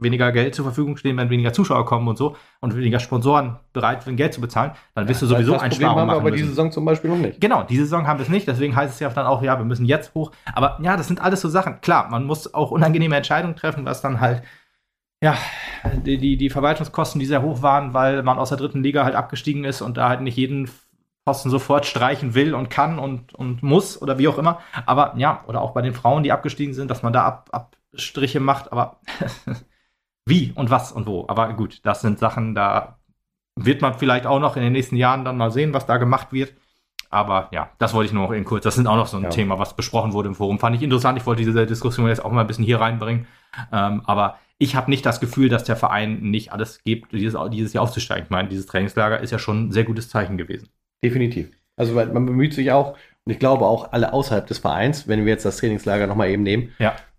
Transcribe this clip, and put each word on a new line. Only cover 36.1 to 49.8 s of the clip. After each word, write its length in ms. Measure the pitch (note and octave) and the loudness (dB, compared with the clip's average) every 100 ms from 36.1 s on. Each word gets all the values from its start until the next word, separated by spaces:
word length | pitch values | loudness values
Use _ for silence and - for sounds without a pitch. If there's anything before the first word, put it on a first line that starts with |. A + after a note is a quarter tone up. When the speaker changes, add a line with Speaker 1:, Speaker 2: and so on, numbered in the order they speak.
| C3 - | 2 0
Speaker 1:
wird. 220 | C3 C3+ - _ _ _ - - | -4 -4 -8 _ _ _ -18 -4
Aber 380 | G#2 G2 F#2+ F#2 | -2 0 0 -2
ja, 180 | E2 - - | -8 -8 -2
das 140 | A2+ | 0
wollte 140 | A2+ G#2 | 2 0
ich 60 | |
nur 100 | G#2 F#2+ | 0 -2
noch 60 | |
eben 120 | G#2+ F#2+ | -2 -2
kurz. 180 | G#2+ | -2
Das 120 | A2+ B2+ | 0 2
sind 120 | A#2 | 4
auch 80 | A2+ | 4
noch 120 | G#2+ | 2
so 100 | G2 | -4
ein 60 | |
Speaker 2:
Ja. 60 | F2+ | -2
Speaker 1:
Thema, 280 | F2 G2 F#2+ | 0 0 0
was 160 | G2 - | -4 -6
besprochen 380 | - A2+ G#2+ | -4 -2 0
wurde 160 | G2+ G2+ | -2 -4
im 60 | G2 | -2
Forum. 240 | G2+ G2+ | -2 0
Fand 160 | A#2 A#2+ | 0 0
ich 80 | |
interessant. 340 | C#3+ B2+ C3 B2+ | 2 2 2 0
Ich 80 | A#2+ | 0
wollte 180 | A2+ | 0
diese 220 | A2+ A2+ A2+ | 2 2 2
Diskussion 420 | A2+ B2 A#2+ A#2 | 0 -2 0 0
jetzt 160 | A2+ | 0
auch 80 | - | 0
mal 100 | A#2+ | 0
ein 60 | A2 | 0
bisschen 180 | A2+ A2 | 0 0
hier 140 | A#2 | 2
reinbringen. 480 | A2+ A#2 A2+ A#2 A#2+ _ _ - - | 2 -2 -2 -4 -4 _ _ -16 -4
Ähm, 300 | G#2 G2+ G#2 - | 0 0 0 0
aber 320 | G#2 G2 - _ - | 2 0 -2 _ -2
ich 160 | C#3 C3 | 0 2
hab 120 | C3 | 0
nicht 180 | C3+ B2+ | 0 0
das 140 | A#2+ | -2
Gefühl, 300 | A#2+ C3+ C3 | -2 2 4
dass 140 | A#2 | 4
der 120 | - A2+ | 0 0
Verein 440 | - G#2 G#2+ G#2+ | 0 0 -2 -4
nicht 300 | G#2+ A2 - | -2 -2 -4
alles 300 | G2 A2 - | -8 -8 -6
gibt, 280 | A2 A2 - | -4 -4 -4
dieses, 280 | G#2+ A2 D#2+ F#2+ | -4 -2 -2 -4
dieses 220 | A2 G#2+ | -4 -2
Jahr 100 | A2 | 0
aufzusteigen. 420 | A#2 - - G2+ - | 0 -2 -6 -6 -4
Ich 40 | |
meine, 200 | F#2 G2+ | -4 -2
dieses 180 | F#2+ F#2 | -6 -4
Trainingslager 520 | F#2+ G2 A2 G#2+ A2 | -2 -2 0 0 0
ist 120 | A#2 | -4
ja 80 | A2+ | -6
schon 280 | - G#2+ A2+ | -2 -2 0
ein 40 | |
sehr 120 | G#2 | 0